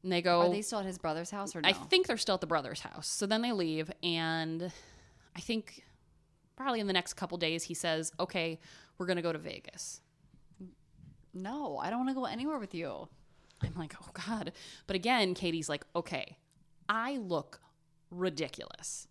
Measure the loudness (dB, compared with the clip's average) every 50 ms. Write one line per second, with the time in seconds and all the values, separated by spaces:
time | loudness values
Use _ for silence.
0 | 0 2 2 4 6 8 8 8 8 6 6 4 0 -2 -2 -2 -2 -4 -6 -2
1 | -2 -2 -2 -2 -2 -4 -4 -6 -6 -6 -4 4 4 6 4 4 2 6 6 6
2 | 6 6 2 0 2 2 2 2 2 2 2 2 2 0 -6 -6 -8 -10 -10 -6
3 | -6 -4 -2 -2 2 2 2 2 2 0 2 2 2 2 2 0 -2 -4 -6 -2
4 | 0 0 2 2 2 2 0 0 0 0 -2 -2 -4 -6 -6 -10 -18 -20 -20 -20
5 | -20 -20 -20 -20 -20 -14 _ -10 -4 -2 -2 -2 -2 -6 -18 -20 -20 -20 -20 _
6 | _ _ _ _ _ _ _ _ _ _ _ -4 -2 0 0 2 2 4 4 4
7 | 2 2 -4 -6 -4 -4 -2 0 0 0 0 0 -2 -4 -6 -2 0 2 2 2
8 | 0 -4 -2 -2 -4 0 0 0 0 0 -2 -6 -10 -20 -20 -20 -20 -20 _ _
9 | 0 0 0 2 2 0 -2 -2 -6 -8 -10 -10 -12 -14 -12 -10 -10 -10 -10 -12
10 | _ _ _ _ _ -20 -20 -20 -20 -20 -18 -16 -16 -18 -18 _ _ _ -20 -20
11 | -20 -20 -20 -20 -20 -14 -10 -8 -6 -6 -4 -4 -4 -4 -4 -2 -2 0 0 2
12 | 2 2 2 0 -2 -2 -2 -2 -2 -2 -2 -2 -4 -4 -4 -4 -4 -4 -4 -6
13 | -10 -12 -16 -20 -20 _ -20 -20 -20 -20 -4 -4 -2 -2 -2 -4 -6 -6 -8 -14
14 | -16 -14 -10 -8 -4 -2 -2 -2 -4 -6 -8 -10 -18 -18 -18 -16 -6 -2 -2 2
15 | 4 4 6 6 6 4 2 2 0 0 0 0 0 -2 -2 -4 -4 _ _ -2
16 | -2 0 -4 -4 -6 -8 -14 _ _ _ _ _ -20 _ -20 -10 -2 -2 0 0
17 | 0 -2 -2 -2 0 0 0 0 0 -4 -16 -20 -20 -20 _ _ _ _ _ _
18 | _ _ -4 0 0 0 0 0 -4 -4 -4 -10 -10 -12 -12 -12 -10 -8 -8 -8
19 | -12 -16